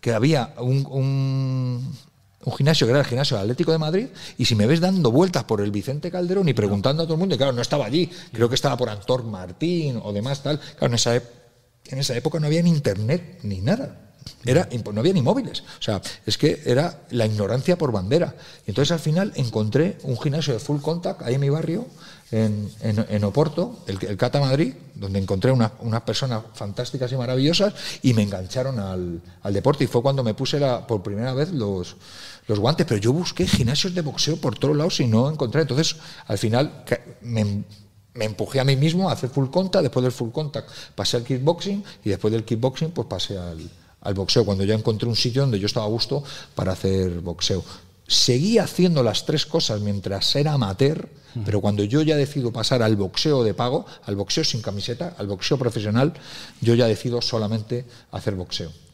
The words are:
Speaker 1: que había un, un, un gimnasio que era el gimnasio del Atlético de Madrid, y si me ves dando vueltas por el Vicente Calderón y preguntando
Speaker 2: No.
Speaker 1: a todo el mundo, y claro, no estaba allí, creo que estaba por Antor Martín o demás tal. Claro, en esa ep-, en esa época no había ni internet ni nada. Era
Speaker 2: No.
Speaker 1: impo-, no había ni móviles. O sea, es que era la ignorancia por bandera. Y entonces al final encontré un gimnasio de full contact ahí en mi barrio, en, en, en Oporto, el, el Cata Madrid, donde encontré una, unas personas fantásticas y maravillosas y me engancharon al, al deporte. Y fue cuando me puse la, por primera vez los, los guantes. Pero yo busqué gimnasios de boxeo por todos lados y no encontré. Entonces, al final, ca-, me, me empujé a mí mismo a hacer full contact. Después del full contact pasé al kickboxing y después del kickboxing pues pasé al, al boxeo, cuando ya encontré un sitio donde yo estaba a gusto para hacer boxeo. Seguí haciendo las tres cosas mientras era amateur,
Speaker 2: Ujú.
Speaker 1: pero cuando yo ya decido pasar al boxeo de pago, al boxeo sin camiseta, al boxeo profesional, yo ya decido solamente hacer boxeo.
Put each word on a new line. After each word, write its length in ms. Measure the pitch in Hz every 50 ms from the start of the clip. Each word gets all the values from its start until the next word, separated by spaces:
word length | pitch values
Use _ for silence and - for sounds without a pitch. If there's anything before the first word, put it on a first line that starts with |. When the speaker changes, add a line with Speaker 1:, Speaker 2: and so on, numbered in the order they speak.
Speaker 1:
que 120 | - 123 117
había 420 | 110 113 151 160 139 117 - - -
un, 280 | 120 127 131 135 139
un, 1080 | 143 135 135 131 135 139 135 135 135 135 135 135 131 131 131 127 127 123 123 127 131 - - - _ _ _ _ _ _ _ -
un 80 | 123 -
gimnasio 340 | - 139 147 160 - 139
que 60 | 113 123
era 80 | 143
el 60 | 139
gimnasio 300 | - 120 123 143 - 139
del 80 | 104 95
Atlético 280 | 107 127 - 175 156 160
de 60 | 160
Madrid, 280 | 156 151 165 190 240 269 - - - - - -
y 60 | 127
si 100 | 110 117
me 120 | 104 104 113
ves 120 | 156 165
dando 300 | 165 185 190 190 160 117
vueltas 340 | 110 139 185 190 180 135 -
por 160 | - 113 101
el 120 | 101 104 101
Vicente 380 | 104 95 - 139 151 147 180
Calderón 380 | 170 180 180 175 185 202 190 156
y 60 | 127
preguntando 480 | 113 208 202 202 202 - 131 143 156 165
Speaker 2:
No. 20 |
Speaker 1:
a 20 |
todo 80 | 165 160
el 40 | 156
mundo, 160 | 185 196 160
y 40 | 110
claro, 140 | 131 139 127
no 80 | 117 117
estaba 220 | - - 147 131
allí, 240 | 104 123 170 175 - - - - - -
creo 160 | 110 117 117
que 60 | 123
estaba 220 | 127 - 143 131
por 120 | 117 127 113
Antor 360 | 107 101 95 - 127 127 113
Martín 760 | 113 104 92 92 87 90 - 156 170 180 170 156 143 123 113 87
o 100 | 104 104
demás 300 | 101 104 131 139 139 -
tal. 160 | 139 151 -
Claro, 260 | - - - - -
en 80 | 127 120
esa 220 | 113 - 120 117
ep-, 140 | - - - - - _ _ _ _ _ _ _ _ _
en 120 | - 139 135
esa 180 | 139 - 123
época 220 | 120 - 156 - 165
no 80 | 151
había 160 | 147 156 165 170
ni 80 | 175
internet 720 | 165 147 143 120 101 98 107 110 151 180 175 - - - -
ni 180 | 110 98 90
nada. 400 | 95 120 202 247 277 - - - - - _ _ - - - - -
Era 240 | 120 127 160 196 -
Speaker 2:
No. 80 | 123 120
Speaker 1:
impo-, 140 | - 113 104
no 60 | 107
había 120 | 117 170 196
ni 80 | 185
móviles. 440 | 117 139 202 277 240 156 - - - - - -
O 40 | -
sea, 180 | - 107 92 - - - - _
es 140 | - 104 -
que 240 | - 151 175 - -
era 380 | - 123 127 156 175 - - - -
la 160 | - 123 110
ignorancia 500 | 107 107 107 101 95 113 131 135 - 175
por 160 | 175 165 135 110
bandera. 420 | 101 90 98 131 170 180 202 - - - - - - _
Y 40 | -
entonces 220 | 98 - 147 143 170
al 80 | 160
final 320 | - 156 151 175 196 208 -
encontré 640 | - 139 117 107 110 110 110 104 127 160 196 196 - -
un 120 | 143 127 110
gimnasio 360 | - 151 135 160 151 147 127
de 60 | 107
full 200 | - - 147 147
contact 400 | 139 151 165 175 175 - - - -
ahí 120 | 120 127
en 80 | 135 143
mi 80 | 139
barrio, 360 | 143 160 165 - 165 214 247 254 - - - - - - - -
en, 400 | - 110 110 110 104 104 104 95 - -
en, 240 | - 113 107 107 113 -
en 140 | 101 104 104
Oporto, 600 | 101 95 143 151 156 - - 180 - 240 - -
el, 120 | - 98 95 -
el 100 | 95 104
Cata 240 | 92 120 127 - 143
Madrid, 320 | 143 131 131 139 170 254 262 - - - -
donde 240 | - 104 98 95 98
encontré 340 | 95 92 104 92 92 123 131
una, 200 | 127 113 107 - -
unas 200 | - 117 110 117 -
personas 400 | - 113 - - 131 120 107 110 - -
fantásticas 580 | - - 101 98 - 123 - - 131 127 120 131
y 40 |
maravillosas 580 | 131 120 120 127 131 135 147 170 170 196 208 202 - - - - - -
y 120 | 135 117
me 80 | 107 104
engancharon 580 | 101 98 92 92 92 - 131 127 131 135 113
al, 400 | 98 95 95 92 90 87 85 82 - - - - -
al 100 | 98 101
deporte. 320 | 98 90 127 139 139 143
Y 20 | 117
fue 120 | - 123
cuando 240 | 117 139 135 135 127
me 80 | 113 104
puse 260 | - 135 123 - 147
la, 280 | 143 135 123 - -
por 160 | - 117 104 90
primera 320 | 107 101 101 113 131 127
vez 180 | 131 151 175 190
los, 420 | 143 110 101 98 92 90 - - - - - - - - - - - _ -
los 100 | 107 104
guantes. 280 | 101 120 160 175 185
Pero 120 | 170 120 104
yo 140 | 98 117 131
busqué 340 | 165 175 - - - -
gimnasios 480 | 185 - - 127 110 151 147 - 196 175
de 60 | 180
boxeo 380 | 165 143 - - - - 156 175
por 200 | - 131 104 -
todos 160 | - 135 151
lados 240 | 147 151 170 - -
y 60 | 143
no 240 | 120 110 113 127 139
encontré. 300 | 156 147 139 117 107 151
Entonces, 360 | 165 147 120 135 160 - - - - - - - -
al 120 | - 110 98
final, 440 | - 110 107 120 151 151 - - -
ca-, 140 | - 123 - - - - -
me, 420 | - 120 117 113 107 101 101 101 104 - - - - - _ _ _ _ _
me 100 | 123 110
empujé 340 | 110 107 - 110 - - 135
a 60 | 127
mí 100 | 135 139
mismo 360 | 131 139 165 165 180 190 180
a 20 | 120
hacer 160 | - - 120
full 220 | - 139 135 127
contact. 320 | 135 180 190 190 - 196 156
Después 200 | 127 - 131 123
del 100 | 127 120
full 180 | - 123 113
contact 400 | - - 156 147 - 113 - - - - - - -
pasé 240 | - 101 - - 123
al 60 | 117
kickboxing 600 | - 135 127 131 151 170 170 - 196 202 202 202 - - - -
y 40 | 107
después 240 | 98 92 - 107 107
del 120 | 113 110
kickboxing 460 | - 120 113 120 131 139 - 160 160
pues 160 | 170 - 113
pasé 320 | - 104 92 - - 104 95
al, 320 | 90 87 85 80 82 85 - - - _ _ _
al 140 | - - 101
boxeo, 300 | 95 95 - - 123 113
cuando 200 | 95 101 95 98
ya 100 | 98 107
encontré 340 | 110 107 120 113 101 - 117
un 60 | 113
sitio 260 | - - 127 113 131 139
donde 180 | 135 113 98
yo 60 | 95
estaba 200 | 104 - 123 107
a 20 | 107
gusto 360 | 110 120 - - 135 143 143 - - - - - -
para 160 | - - 92 92
hacer 480 | - - 95 95 95 92 92 87 87
boxeo. 440 | 87 92 82 - - - 104 90 85 - - - - - _ _ _ -
Seguí 500 | - - - - 123 123 151 208 233 220
haciendo 440 | 165 - - - 175 185 170 147 123
las 220 | 113 101 - -
tres 220 | - 156 151 -
cosas 340 | - - - - - 113 104
mientras 560 | 104 104 101 98 92 101 98 98 - - -
era 160 | 139 143 160 151
amateur, 560 | 139 117 95 95 - 135 139 160 - - - - - - - -
Speaker 2:
Ujú. 80 | 120 107
Speaker 1:
pero 160 | 98 104 104 95
cuando 200 | 104 104 104 101
yo 180 | 104 117 147 156
ya 120 | 151 156
decido 380 | 147 139 135 - 147 123 117 113
pasar 300 | 120 110 - 135 127 113
al 140 | 110 110
boxeo 460 | 101 98 90 - - - 156 147 131 120
de 120 | 107 95
pago, 320 | - 123 123 135 165 220 - - - -
al 100 | - 104
boxeo 300 | 98 101 - - - 160
sin 160 | - - 117
camiseta, 540 | 107 110 98 101 101 - 120 - - - -
al 100 | - 101
boxeo 300 | 101 101 92 - - 151
profesional, 560 | 135 131 123 110 113 104 107 104 117 135 147 - - - - - - - - - -
yo 140 | - 113 117
ya 120 | 117 123
decido 360 | 113 107 - - 123 117 120 -
solamente 640 | - - 113 107 101 110 110 107 - 127 120 123 - - - - _ -
hacer 220 | - - 113 104
boxeo. 360 | 92 90 78 - - 95 80 80 - - -